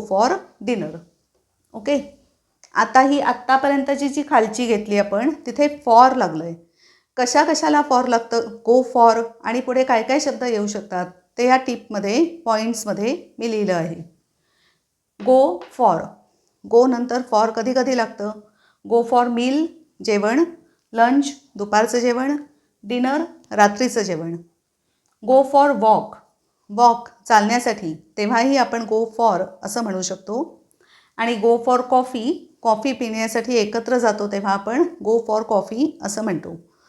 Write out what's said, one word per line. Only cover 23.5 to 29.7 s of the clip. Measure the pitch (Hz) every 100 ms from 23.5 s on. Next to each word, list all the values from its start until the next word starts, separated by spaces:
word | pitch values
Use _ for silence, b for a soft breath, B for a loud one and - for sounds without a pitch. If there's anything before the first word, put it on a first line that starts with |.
रात्रीचं | 214 208 208 254 240
जेवण. | 185 160 165 170 - _ _ _ _ _ _ _
Go | 220 262 262
for | 277 285 226
walk, | 220 196 - - _ _ _ _ -
वॉक | 208 240 233 - _ -
चालण्यासाठी, | 220 208 240 240 160 170 160 _ -
तेव्हाही | 208 233 262 277
आपण | 240 233
go | 214 220 226 220
for | 226 180 185 -
असं | 202